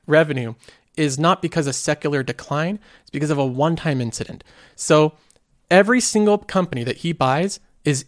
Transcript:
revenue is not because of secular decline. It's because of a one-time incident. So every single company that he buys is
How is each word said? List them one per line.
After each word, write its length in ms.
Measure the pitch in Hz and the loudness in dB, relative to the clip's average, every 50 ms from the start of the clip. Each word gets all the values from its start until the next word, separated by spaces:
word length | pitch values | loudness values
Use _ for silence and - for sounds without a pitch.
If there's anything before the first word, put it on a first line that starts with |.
| - | -2
revenue 460 | - 151 156 165 151 143 131 120 113 113 _ _ - - _ _ _ - | 2 4 4 4 4 0 -6 -6 -8 -10 _ _ -20 -20 _ _ _ -4
is 240 | - 156 147 131 135 | -2 -2 -2 0 2
not 220 | 160 170 190 185 | 2 2 2 2
because 260 | - 160 - 170 147 | -2 -4 -2 -2 -2
of 80 | 139 127 | -2 -4
secular 480 | - - 160 147 - - 151 147 139 131 | -4 -2 -4 -4 -2 -2 -2 -2 -2 -2
decline. 560 | 127 123 - - - 143 147 160 175 208 208 _ - - _ | -4 -8 -10 -8 -6 -4 -4 -4 -4 -6 -8 _ -20 -20 _
It's 80 | _ _ | _ _
because 220 | - 143 151 147 | -6 -4 -2 0
of 60 | 156 | 0
a 80 | 143 135 | 0 0
one-time 540 | 131 123 131 147 165 170 156 - 165 139 131 | -2 0 0 0 0 0 -2 -2 -2 -2 -2
incident. 460 | 120 113 - - 113 - - - - _ _ _ - _ _ | -2 -4 -6 -8 -10 -10 -12 -18 -18 _ _ _ -20 _ _
So 380 | - - - 160 151 156 151 - _ _ _ _ _ _ _ _ _ _ - | -8 0 2 4 4 4 2 0 _ _ _ _ _ _ _ _ _ _ 2
every 300 | 170 185 202 208 247 254 | 4 4 4 4 2 0
single 380 | 233 - - 214 208 208 208 | 0 0 0 2 2 2 2
company 480 | 208 - - - 190 175 170 - 123 117 | 0 -2 -2 -2 -2 -2 -2 -4 -6 -6
that 140 | 127 - - | -6 -6 -6
he 120 | - 170 | -4 -4
buys 480 | 165 - 139 131 131 151 180 202 - - _ _ _ _ - | -2 0 0 0 2 0 -2 -4 -6 -10 _ _ _ _ -2
is 220 | 147 143 131 - | -2 -2 -2 -2